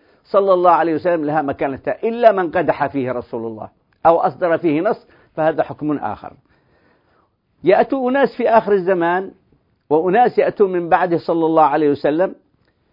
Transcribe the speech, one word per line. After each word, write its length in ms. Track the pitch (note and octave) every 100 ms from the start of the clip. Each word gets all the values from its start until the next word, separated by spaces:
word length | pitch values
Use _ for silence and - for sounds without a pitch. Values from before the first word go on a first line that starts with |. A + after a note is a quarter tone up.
| _ _
صلى 300 | - G3+ G3
الله 180 | F3+ F3+
عليه 220 | D#3+ E3 D3+
وسلم 300 | F3+ E3+ D3
لها 160 | D#3
مكانتها، 600 | C#3 - C#3+ C3 C#3+ -
إلا 280 | A3+ A#3 A#3
من 200 | G3 E3+
قدح 360 | F3+ D#3 - C#3
فيه 240 | C#3 B2+
رسول 340 | B2 - A#2+ A2+
الله 240 | A2 A2 _ _ _ D#3+
أو 120 | E3
أصدر 400 | F#3 C3 F3 D#3+
فيه 240 | E3 D3
نص 260 | G3+ B3+ _ _ _
فهذا 300 | - D#3 D#3
حكم 280 | - - D3+
آخر. 420 | C#3+ G#2+ F#2+ - - _ _ _ _ _ _ _ _ _ _ _ _
يأتوا 460 | E3 G#3 A#3 C4+ B3
أناس 280 | C#4 C4 -
في 120 | A3+
آخر 240 | A3 F#3+
الزمان 580 | G3+ F3 F#3 E3+ F3+ F#3+ - _ _ _ _ -
وأناس 480 | D3+ F3+ G#3+ A#3+ -
يأتوا 300 | F3+ - G3
من 220 | F3+ E3+
بعده 280 | E3 F3+ E3
صلى 280 | - E3 D#3+
الله 180 | D#3+
عليه 260 | D3 D3+ D3+
وسلم 460 | C#3 D3+ D#3 F#3+ - _ _ _ _ _